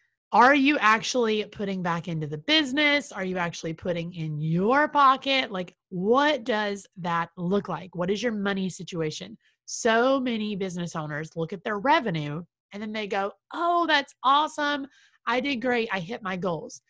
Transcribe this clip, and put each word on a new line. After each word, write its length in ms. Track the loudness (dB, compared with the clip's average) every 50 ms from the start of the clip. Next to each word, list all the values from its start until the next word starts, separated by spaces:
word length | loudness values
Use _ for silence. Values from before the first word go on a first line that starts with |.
| _ _ _ _ _ _ 6
are 200 | 8 8 8 8
you 240 | 8 6 6 4 6
actually 680 | 6 4 4 4 2 0 0 0 2 2 2 0 -2
putting 380 | -6 -6 -6 -6 -4 -4 -4 -2
back 260 | -2 -2 -2 -4 -4
into 180 | -4 -4 -4
the 120 | -4 -6 -6
business? 760 | 0 2 2 2 2 2 0 2 2 4 2 2 0 -4 -8
Are 100 | -6 -6
you 140 | -4 -2
actually 380 | -2 -2 -4 -4 -6 -8 -8 -8
putting 400 | -6 -4 -4 -4 -4 -4 -6 -8
in 260 | -6 -6 -6 -4 -4
your 480 | -2 0 0 2 2 4 4 4 4 2
pocket? 640 | 4 6 6 6 6 4 2 0 0 0 0 -2 -4
Like, 240 | -6 -6 -8 -12 _ _ _
what 540 | -8 -4 2 4 4 4 6 4 2 0 -2
does 420 | -2 -2 -2 -2 -2 -4 -6 -10 -16 _
that 320 | -10 -6 -2 -2 -2 -2 -4 _
look 320 | -6 -2 0 0 0 0 -2
like? 260 | -6 -8 -10 -10 -6
What 160 | -4 -2 -2
is 120 | -2 -2 -2
your 100 | -2 -2
money 380 | -2 -2 -2 -2 -2 -2 -4
situation? 680 | -4 -8 -10 -8 -6 -4 -4 -4 -4 -6 -10 -14 -16 -20 _ _ _ _ _
So 520 | -12 -10 -2 0 2 4 4 4 4 2 2
many 380 | 0 -2 -2 -2 -4 -4 -4
business 400 | -4 -6 -6 -4 -6 -6 -6 -6
owners 400 | -6 -6 -6 -6 -6 -8 -8 -6
look 160 | -6 -6 -6 -6
at 100 | -8 -6
their 140 | -6 -6 -2
revenue 680 | 2 2 2 2 2 0 -2 -2 -4 -4 -6 -8 -10 -12 _ _ _ _ -14
and 100 | -12 -10
then 100 | -8 -6
they 140 | -6 -6
go, 260 | -4 -4 -4 -4 -4 -6 _ _ _ -8
"Oh, 320 | -4 -2 0 2 2 2
that's 280 | 2 2 2 0 -2 -8 _ 0
awesome. 640 | 2 4 4 2 0 -2 -4 -2 -2 -2 -4 -6 -10 -14 _ _ _ _ _ _
I 140 | -2 -2 -2
did 160 | 0 -2 -2
great. 340 | -2 0 0 0 0 0 -2 -4
I 60 | -4
hit 240 | -4 -6 -10 -8 -6
my 160 | -6 -6 -4
goals." 420 | -2 -4 -4 -4 -6 -12 -16 -18 -20 _